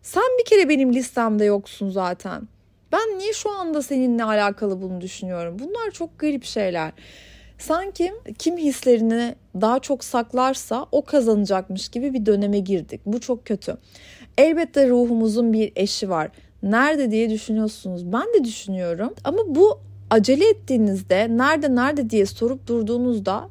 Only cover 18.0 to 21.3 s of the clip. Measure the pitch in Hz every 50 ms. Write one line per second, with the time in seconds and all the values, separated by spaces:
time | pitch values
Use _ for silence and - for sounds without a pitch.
18 | 175 175 196 247 359 453 466 392 262 233 214 - - 196 190 185 180 170 170 165
19 | 208 262 415 - - 277 320 427 440 370 269 294 392 427 - - - - - -
20 | - - 226 226 196 - 269 285 381 453 415 - - - 262 233 214 202 196 190
21 | 190 - 180 190 220 233